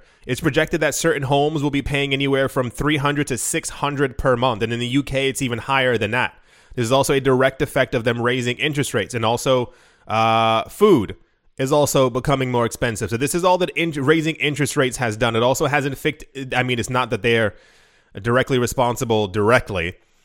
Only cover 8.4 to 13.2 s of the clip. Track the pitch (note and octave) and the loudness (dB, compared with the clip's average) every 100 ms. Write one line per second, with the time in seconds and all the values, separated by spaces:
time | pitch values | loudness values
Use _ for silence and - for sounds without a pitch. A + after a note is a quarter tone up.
8.4 | A#2+ A#2+ C#3 C#3+ C3 A#2+ F#2+ A#2+ A2 A#2+ | -2 -2 -2 -2 -2 -2 -2 -2 0 0
9.4 | C#3+ B2+ A#2+ - _ _ - A2 A2+ A2+ | 2 0 0 -10 _ _ -4 2 4 4
10.4 | A2+ A2+ - - G#3+ D#3+ F#2 F#2 _ _ | 4 2 -2 2 6 6 2 -8 _ _
11.4 | _ - C3+ D3 C#3+ C#3+ C3 B2 B2+ C#3 | _ -6 0 2 4 2 2 0 0 0
12.4 | C3 B2 A#2 - B2 G#2+ G#2 A#2 | 0 0 0 -2 -4 -4 -4 -2